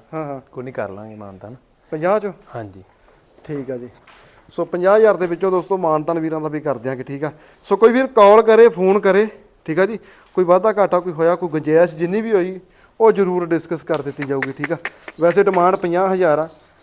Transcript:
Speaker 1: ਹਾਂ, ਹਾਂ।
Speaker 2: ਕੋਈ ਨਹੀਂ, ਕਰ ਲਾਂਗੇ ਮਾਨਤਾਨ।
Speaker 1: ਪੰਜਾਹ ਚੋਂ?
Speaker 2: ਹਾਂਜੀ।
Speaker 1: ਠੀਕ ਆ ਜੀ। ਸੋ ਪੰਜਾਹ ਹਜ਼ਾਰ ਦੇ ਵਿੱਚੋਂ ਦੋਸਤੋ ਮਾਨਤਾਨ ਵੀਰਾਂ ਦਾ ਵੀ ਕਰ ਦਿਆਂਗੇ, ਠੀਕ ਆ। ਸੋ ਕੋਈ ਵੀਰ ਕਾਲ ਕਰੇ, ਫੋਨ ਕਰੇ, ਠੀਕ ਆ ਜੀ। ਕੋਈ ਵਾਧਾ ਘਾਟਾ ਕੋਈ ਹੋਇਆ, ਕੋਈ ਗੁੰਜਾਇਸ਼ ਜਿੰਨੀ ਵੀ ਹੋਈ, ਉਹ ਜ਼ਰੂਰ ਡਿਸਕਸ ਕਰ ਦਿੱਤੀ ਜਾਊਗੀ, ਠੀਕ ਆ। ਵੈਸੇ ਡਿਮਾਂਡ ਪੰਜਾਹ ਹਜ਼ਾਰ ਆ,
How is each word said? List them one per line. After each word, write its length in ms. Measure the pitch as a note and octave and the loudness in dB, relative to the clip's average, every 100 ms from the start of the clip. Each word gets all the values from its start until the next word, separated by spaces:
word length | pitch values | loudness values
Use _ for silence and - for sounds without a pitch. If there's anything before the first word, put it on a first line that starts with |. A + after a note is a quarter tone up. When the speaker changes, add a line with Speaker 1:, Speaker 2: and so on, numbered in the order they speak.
| _ | _
Speaker 1:
ਹਾਂ, 120 | D#3+ D3 | -12 -10
ਹਾਂ। 160 | C3+ - | -12 -16
Speaker 2:
ਕੋਈ 120 | C3 | -16
ਨਹੀਂ, 100 | B2+ | -12
ਕਰ 160 | B2 G2+ | -10 -10
ਲਾਂਗੇ 260 | G2 A2 G#2+ | -12 -16 -18
ਮਾਨਤਾਨ। 400 | G2+ F#2+ G#2 B2+ _ _ _ | -18 -18 -20 -20 _ _ _
Speaker 1:
ਪੰਜਾਹ 280 | D#3 E3+ G#3+ | -6 -2 -2
ਚੋਂ? 140 | G3+ - - A#2+ | -4 -12 -16 -14
Speaker 2:
ਹਾਂਜੀ। 280 | G#2+ F#2+ F2+ _ _ _ _ _ - | -14 -18 -20 _ _ _ _ _ -12
Speaker 1:
ਠੀਕ 240 | C#3+ B2+ | -10 -8
ਆ 60 | B2+ | -10
ਜੀ। 120 | A#2+ - _ - _ _ _ | -12 -20 _ -20 _ _ _
ਸੋ 140 | - E3+ | -8 -6
ਪੰਜਾਹ 320 | F3 F#3 G#3+ | -2 2 4
ਹਜ਼ਾਰ 200 | A3 F3+ | 4 0
ਦੇ 100 | F3 | -2
ਵਿੱਚੋਂ 240 | E3+ G3 | -4 -2
ਦੋਸਤੋ 260 | F#3 E3 F#3+ | -2 -2 -2
ਮਾਨਤਾਨ 420 | E3+ D3+ D3+ E3 | 0 0 -2 -4
ਵੀਰਾਂ 220 | D#3+ D#3 | -4 -6
ਦਾ 60 | D3+ | -6
ਵੀ 120 | D3+ | -6
ਕਰ 180 | D3 A#2+ | -6 -6
ਦਿਆਂਗੇ, 260 | B2+ B2+ | -6 -8
ਠੀਕ 200 | B2+ C#3 | -10 -8
ਆ। 80 | D3+ - _ _ | -10 -10 _ _
ਸੋ 140 | - G3 | -4 4
ਕੋਈ 140 | A3+ | 4
ਵੀਰ 160 | A#3+ C4+ | 4 2
ਕਾਲ 340 | A3+ G3+ A3 | 6 8 8
ਕਰੇ, 280 | A3 A3 A#3 | 6 6 6
ਫੋਨ 300 | E3+ F#3 G3+ | 4 0 2
ਕਰੇ, 280 | G3 F#3+ G#3+ - _ _ - | 2 2 0 -6 _ _ -6
ਠੀਕ 140 | D#3+ | -2
ਆ 60 | G3 | -2
ਜੀ। 140 | G#3+ - - _ | -4 -14 -20 _
ਕੋਈ 120 | - E3+ | -2 2
ਵਾਧਾ 280 | F3+ A3 G3+ | 2 2 0
ਘਾਟਾ 220 | F#3 F3+ | 0 0
ਕੋਈ 140 | F3+ | -2
ਹੋਇਆ, 220 | D#3+ E3 F3 | -2 0 0
ਕੋਈ 140 | F3+ | -4
ਗੁੰਜਾਇਸ਼ 460 | D#3 D3+ D#3+ F3 D#3 | -6 0 2 2 0
ਜਿੰਨੀ 260 | E3+ G3+ | -4 -4
ਵੀ 100 | A3 | 0
ਹੋਈ, 280 | G3+ F3+ F#3+ - _ _ - | -2 -2 -8 -16 _ _ 0
ਉਹ 120 | A3 | 2
ਜ਼ਰੂਰ 340 | G3+ F#3 F3+ E3+ | 2 0 -2 -2
ਡਿਸਕਸ 380 | E3 - D#3+ | -4 -4 -8
ਕਰ 180 | - D3+ | -4 -4
ਦਿੱਤੀ 220 | C#3 C3+ | -6 -8
ਜਾਊਗੀ, 280 | C#3 C3+ C3+ - | -6 -6 -6 -8
ਠੀਕ 140 | D3+ | -8
ਆ। 60 | D#3+ - - - - | -8 -10 -20 -18 -2
ਵੈਸੇ 220 | E3+ E3+ | 2 4
ਡਿਮਾਂਡ 320 | G3 F#3 F3 F#3 | 2 4 2 2
ਪੰਜਾਹ 380 | F3+ F3 F#3+ | -2 -2 0
ਹਜ਼ਾਰ 260 | F#3+ F3 D3 | 0 2 0
ਆ, 80 | E3 - - _ | -2 -10 -20 _